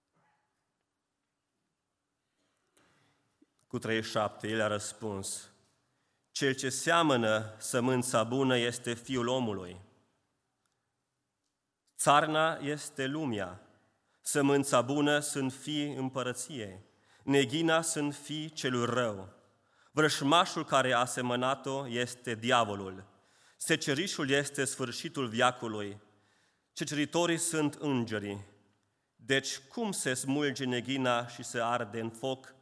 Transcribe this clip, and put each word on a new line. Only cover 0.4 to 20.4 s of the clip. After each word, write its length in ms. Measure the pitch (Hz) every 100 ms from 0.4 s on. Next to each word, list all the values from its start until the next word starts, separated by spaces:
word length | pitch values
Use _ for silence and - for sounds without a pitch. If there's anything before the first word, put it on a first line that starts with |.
| _ _ _ _ _ _ _ _ _ _ _ _ _ _ _ _ _ _ _ _ _ _ _ _ _ _ _ _ _ _ _ _ _
cu 120 | 123
treizeci 260 | 110 113 110
și 60 |
șapte. 360 | 110 104 - 107
El 140 | 110
a 60 | 107
răspuns: 840 | 104 - - 110 98 98 - - _ _ _ _ _ _ _ _
"Cel 220 | - 139
ce 160 | 131 135
seamănă 880 | - 165 170 160 127 110 110 107 -
sămânța 680 | - 127 127 127 123 120
bună 340 | 110 131 131 123
este 360 | 120 123 120
fiul 340 | 117 - 127 117
omului. 540 | 131 117 95 90 92 95 _ _ _ _ _ _ _ _ _ _ _ _ _ _ _ _ _ _ _ _ -
Țarna 600 | 156 143 156 156 160 160
este 480 | 143 147 - - 135
lumea, 560 | 151 151 104 92 95 - _ _ _ _ _
sămânța 600 | - 147 139 143 135 131
bună 380 | 120 147 147 147
sunt 340 | 147 143 131
fii 400 | - - 147 147
împărăției, 840 | 135 131 127 123 - - 139 104 95 - _ _ _
neghina 580 | - 139 127 156 165 160
sunt 340 | 165 156 147 139
fii 340 | - 151 156
celui 360 | 151 139 123 117
rău. 480 | 117 117 98 95 - _ _ _ _ _
Vrășmașul 720 | - 151 - 143 170